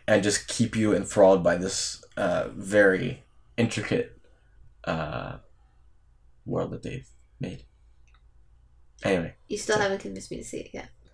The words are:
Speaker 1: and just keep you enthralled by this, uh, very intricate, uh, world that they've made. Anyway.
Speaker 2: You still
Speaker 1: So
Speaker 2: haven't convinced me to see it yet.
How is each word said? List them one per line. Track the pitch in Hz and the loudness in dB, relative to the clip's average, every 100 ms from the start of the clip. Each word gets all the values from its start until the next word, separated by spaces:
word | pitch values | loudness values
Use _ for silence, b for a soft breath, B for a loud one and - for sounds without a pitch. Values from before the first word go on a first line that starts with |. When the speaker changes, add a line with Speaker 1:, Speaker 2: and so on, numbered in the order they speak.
| - | 2
Speaker 1:
and | 104 | 2
just | 101 101 - | 4 0 -4
keep | - 113 113 | -2 0 2
you | 107 | 2
enthralled | 98 98 104 95 95 | 2 0 6 8 8
by | 85 87 | 4 0
this, | 95 - - - - - | -2 -4 -6 -8 -12 -4
uh, | 98 87 - | -2 0 -4
very | - 95 104 98 92 92 - - - - - | -8 0 6 6 4 0 -8 -14 -20 -10 -2
intricate, | 117 - - 95 - - - _ _ - - - | -2 -2 -2 -2 -2 -10 -20 _ _ -20 -20 -10
uh, | - 82 76 62 50 - - - _ _ - - _ _ - - | -6 -4 -4 -8 -10 -12 -18 -20 _ _ -20 -20 _ _ -20 -20
world | - 170 175 | -8 -6 -6
that | - | -8
they've | 117 131 - - _ - | -10 -12 -14 -20 _ -12
made. | 92 131 - _ - - - - - - - - _ - - - | -12 -12 -18 _ -20 -20 -20 -20 -20 -20 -20 -20 _ -20 -20 -6
Anyway. | - 92 82 - - | -2 -2 -2 -10 -10
Speaker 2:
You | 208 | -8
still | - 214 | -2 0
Speaker 1:
So | |
Speaker 2:
haven't | 196 196 | 0 -2
convinced | 202 196 - | -8 -12 -12
me | - | -14
to | |
see | - - | -12 -12
it | - | -12
yet. | - - - _ | -14 -16 -20 _